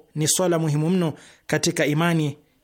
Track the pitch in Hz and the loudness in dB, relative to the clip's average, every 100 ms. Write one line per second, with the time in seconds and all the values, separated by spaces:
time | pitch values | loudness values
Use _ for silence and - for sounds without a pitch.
0 | - 151 151 - 180 170 160 147 156 185 | -10 -4 0 0 0 0 0 0 0 0
1 | 170 - - - - 156 147 156 143 151 | -2 -4 -14 -16 -4 -2 0 0 0 2
2 | 170 165 151 - _ _ | 2 0 -2 -6 _ _